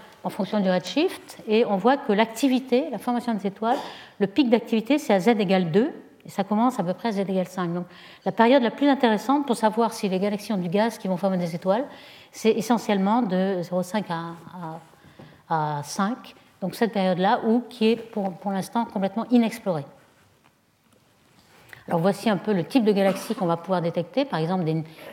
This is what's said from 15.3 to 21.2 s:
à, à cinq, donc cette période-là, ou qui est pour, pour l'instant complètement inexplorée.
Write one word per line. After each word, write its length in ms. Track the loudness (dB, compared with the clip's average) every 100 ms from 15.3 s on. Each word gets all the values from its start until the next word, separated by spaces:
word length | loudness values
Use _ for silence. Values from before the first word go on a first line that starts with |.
| -16 -2
à, 300 | 0 0 -4
à 40 |
cinq, 500 | -6 -2 -2 -2 -10 -20 _ _
donc 140 | -8
cette 180 | -2 -2
période-là, 480 | 0 0 2 2 2 2
ou 160 | 2 0
qui 200 | 0 2
est 80 | 2
pour, 360 | -2 -6 -6
pour 180 | -6 -4
l'instant 340 | -4 -4 -4 -4
complètement 400 | -2 -2 -2 0
inexplorée. 540 | 2 2 -2 -4 -4 -6 -14 _ _ _ _ _ _ _ _ _ _ _ _